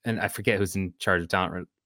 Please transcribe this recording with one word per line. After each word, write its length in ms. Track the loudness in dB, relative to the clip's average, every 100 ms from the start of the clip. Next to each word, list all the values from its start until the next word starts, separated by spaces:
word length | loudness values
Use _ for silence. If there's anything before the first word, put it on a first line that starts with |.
| -4
and 140 | -2
I 80 | -2
forget 300 | -2 0 2
who's 160 | 0
in 180 | -2 -4 -2
charge 240 | 2 2
of 60 | 2
talent 240 | 0 0
re-, 120 | -4 -10 _